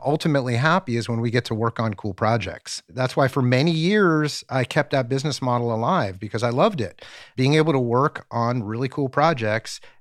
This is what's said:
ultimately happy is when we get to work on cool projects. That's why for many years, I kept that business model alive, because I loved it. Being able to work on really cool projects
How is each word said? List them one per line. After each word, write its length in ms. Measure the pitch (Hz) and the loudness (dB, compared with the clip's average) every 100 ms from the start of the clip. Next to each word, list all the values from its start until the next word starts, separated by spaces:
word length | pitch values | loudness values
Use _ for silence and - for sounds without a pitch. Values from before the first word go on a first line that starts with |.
ultimately 500 | 131 151 170 143 127 | -2 0 2 0 0
happy 420 | 120 151 170 - 117 | 0 2 2 0 -4
is 120 | 113 | -2
when 120 | 117 | -2
we 120 | 117 | 0
get 120 | 120 - | -2 -2
to 80 | 113 | -2
work 240 | 117 - | -2 -2
on 140 | 113 | -4
cool 200 | 101 107 | -4 -6
projects. 680 | 95 107 117 98 - - - - | -2 0 0 -2 -10 -12 -14 -12
That's 280 | 123 131 - | -4 -2 2
why 100 | 135 | 2
for 160 | 139 | 2
many 300 | 123 127 160 | 2 4 2
years, 720 | 160 165 214 185 156 151 - - | 2 2 4 4 4 0 -4 -6
I 140 | 131 | -4
kept 300 | 123 160 143 | 0 0 0
that 160 | 139 123 | 0 0
business 340 | 135 147 131 | -2 -4 -4
model 320 | 131 120 120 | -2 0 0
alive, 460 | 110 120 185 110 92 | -2 0 0 -2 -6
because 240 | 104 113 | -8 -4
I 60 | 120 | -2
loved 300 | 123 202 190 | 2 0 0
it. 240 | 98 - - - - | -6 -10 -20 -20 -12
Being 200 | - 131 | -2 2
able 180 | 156 156 | 4 4
to 80 | 139 | 2
work 460 | 120 120 147 - - | 2 2 2 -2 -8
on 320 | 117 117 123 | -4 -2 -2
really 260 | 101 113 131 | -4 -4 -6
cool 200 | - 135 | -4 -2
projects 720 | 143 156 151 110 110 - - - - | 2 2 2 0 -2 -4 -12 -16 -20